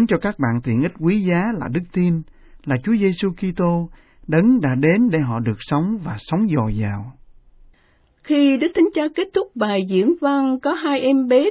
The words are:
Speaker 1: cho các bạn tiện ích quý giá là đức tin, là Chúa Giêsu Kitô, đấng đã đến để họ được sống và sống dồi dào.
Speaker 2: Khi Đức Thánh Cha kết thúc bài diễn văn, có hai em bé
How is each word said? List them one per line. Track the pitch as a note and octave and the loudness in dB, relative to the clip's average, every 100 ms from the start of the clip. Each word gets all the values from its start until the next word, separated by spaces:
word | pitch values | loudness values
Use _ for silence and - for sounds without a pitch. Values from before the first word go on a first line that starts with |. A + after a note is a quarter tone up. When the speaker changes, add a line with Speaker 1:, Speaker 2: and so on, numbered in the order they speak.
| A3+ | 2
Speaker 1:
cho | F3 | 0
các | G3+ G#3 | -2 -4
bạn | B2+ A#2 | -2 -2
tiện | B2 A2+ | -2 0
ích | E3 - | -2 -2
quý | D#3+ G#3 | -2 0
giá | F#3 F3 G#3 G#3+ | 0 0 -2 -4
là | B2 | -4
đức | C#3 F3 | -6 -4
tin, | F#3 F3+ E3 - - - - - | -2 0 -2 -6 -18 -20 -14 -4
là | B2+ | -4
Chúa | D#3+ A3+ | 0 0
Giêsu | G3 F3 G3 | 0 0 -4
Kitô, | F3 F#3+ F3 F3 E3+ E3+ - _ _ - | -4 -6 -2 0 0 -4 -12 _ _ -2
đấng | D#3 A3 B3+ | 2 4 4
đã | C#3+ B2+ | 2 2
đến | D3+ G3 B3 | 2 4 2
để | D#3+ | 2
họ | C3 A2+ | 0 -2
được | A#2 G#2 | -2 -4
sống | - D3 F3+ A3 | -2 -2 -2 -4
và | E3+ G#2+ | -6 -10
sống | - E3+ A3 D3 | -4 -2 0 0
dồi | A2 G#2+ | 0 -2
dào. | G#2 G2+ A2+ - - - _ - - _ _ _ _ _ | -4 -6 -10 -18 -20 -20 _ -20 -20 _ _ _ _ _
Speaker 2:
Khi | - D4 C#4 C4+ | -2 2 4 2
Đức | E4+ - | 0 2
Thánh | F#4 | 2
Cha | D#4+ D4+ D4+ | 2 -4 -4
kết | F#4+ | -4
thúc | F#4+ F#4+ A#3+ | -2 -4 -4
bài | G#3+ G3+ F#3+ | -2 -2 0
diễn | F#3 A3 E4+ | 2 2 0
văn, | C#4+ C#4 C4+ C4 | 0 0 0 -2
có | C#4 | -2
hai | E4+ D#4 C4+ | -4 -2 -2
em | B3+ C4+ B3+ | 2 2 4
bé | B3+ F4 | 2 2